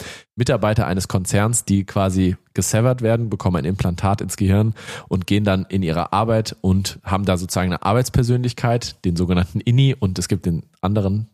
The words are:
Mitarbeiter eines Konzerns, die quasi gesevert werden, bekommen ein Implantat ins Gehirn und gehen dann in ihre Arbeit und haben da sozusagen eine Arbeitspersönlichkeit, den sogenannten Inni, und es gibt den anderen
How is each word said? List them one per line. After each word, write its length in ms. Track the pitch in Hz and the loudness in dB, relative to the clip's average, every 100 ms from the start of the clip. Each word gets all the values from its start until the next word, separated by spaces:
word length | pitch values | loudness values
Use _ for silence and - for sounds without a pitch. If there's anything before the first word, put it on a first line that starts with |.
| - - - - | -10 -18 -10 -4
Mitarbeiter 520 | 120 120 104 107 78 | -2 0 2 0 0
eines 200 | 92 90 | -2 -2
Konzerns, 580 | 98 92 101 107 120 - | -4 0 2 2 0 2
die 180 | 98 | 0
quasi 520 | 95 104 95 95 90 95 _ - | 0 0 2 2 2 0 _ -4
gesevert 480 | 92 110 123 127 | 0 2 2 2
werden, 260 | 113 117 113 | 0 0 -2
bekommen 280 | 98 101 90 | -2 0 0
ein 80 | 71 | 0
Implantat 560 | 98 95 85 98 98 | -2 -2 -2 -2 -2
ins 140 | 87 - | -4 -2
Gehirn 380 | 95 101 110 - - - - | 2 4 2 -2 -10 -16 -4
und 200 | 95 92 | -4 0
gehen 160 | 101 | 0
dann 220 | 104 95 92 | 2 0 -2
in 140 | 98 | -2
ihre 280 | 87 80 82 | 0 -2 0
Arbeit 440 | 98 113 110 110 - | 0 2 0 -2 -2
und 380 | 95 95 92 - | 0 2 0 -8
haben 220 | - 95 98 | -4 -2 0
da 120 | 90 | 0
sozusagen 340 | 90 92 90 | -2 -2 -2
eine 120 | 87 | 0
Arbeitspersönlichkeit, 1200 | 95 113 123 - 120 123 123 - 120 117 - - 92 | 0 0 2 0 2 0 -2 -2 -2 -2 -4 -6 -2
den 100 | 85 | 0
sogenannten 440 | 90 90 87 - | 0 0 0 -2
Inni, 340 | - 123 135 | 2 4 4
und 240 | - 98 90 | 2 -2 -2
es 100 | - | -4
gibt 200 | 95 90 | -2 -2
den 160 | 82 - _ | -4 -6 _
anderen 460 | 92 107 98 104 110 | -2 0 0 -2 -6